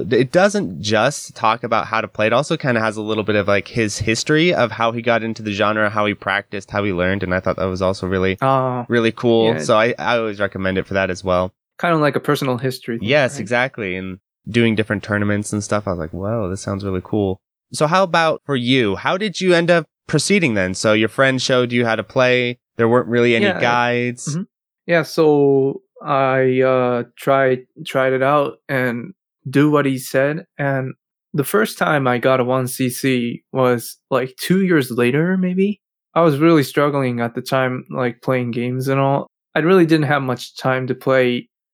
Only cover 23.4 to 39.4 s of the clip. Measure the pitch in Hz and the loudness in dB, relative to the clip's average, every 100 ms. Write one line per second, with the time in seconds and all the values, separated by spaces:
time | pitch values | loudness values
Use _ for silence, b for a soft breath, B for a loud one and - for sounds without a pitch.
23.4 | 101 87 120 123 120 120 123 123 - 156 | 2 2 0 2 0 0 -4 -6 -8 -8
24.4 | 220 _ _ _ - 170 156 - 156 147 | -8 _ _ _ -2 -2 0 2 4 4
25.4 | 143 139 135 139 _ - 151 139 135 131 | 4 4 0 -4 _ -12 -4 0 2 2
26.4 | 131 127 131 127 123 120 123 - 139 135 | 2 2 2 2 0 -2 -6 -6 0 2
27.4 | 131 127 - - 160 139 131 131 135 147 | 2 0 -6 -18 -6 0 0 2 2 2
28.4 | 139 - - 135 127 120 117 - _ _ | 0 -6 -6 -4 -2 -4 -10 -18 _ _
29.4 | 135 139 151 147 139 131 - 135 139 160 | -2 2 4 4 2 -2 -4 -2 0 -2
30.4 | - - 139 135 131 - _ _ _ 147 | -10 -6 -4 -4 -6 -10 _ _ _ -4
31.4 | 135 202 220 - 175 151 131 123 131 131 | 0 0 0 -2 0 0 0 2 2 2
32.4 | 123 131 127 - 127 123 135 127 120 - | 2 0 -2 -2 -4 -2 -2 0 -2 -6
33.4 | _ 131 127 120 - - - 127 127 - | _ 0 2 2 -4 -14 -4 -4 -4 -6
34.4 | - 185 190 165 127 120 120 143 175 190 | 0 2 4 2 0 0 2 2 0 0
35.4 | 185 185 202 208 _ _ _ 160 170 139 | 0 0 -2 -2 _ _ _ 2 2 4
36.4 | 165 160 131 - 147 143 127 120 120 - | 4 4 2 0 0 0 -2 -2 -4 -6
37.4 | - 135 131 127 - 143 123 - - 127 | -4 0 0 -4 -8 -4 -4 -4 -2 -2
38.4 | 120 117 123 127 131 135 135 139 - _ | -2 -4 -4 -4 -2 0 0 0 -4 _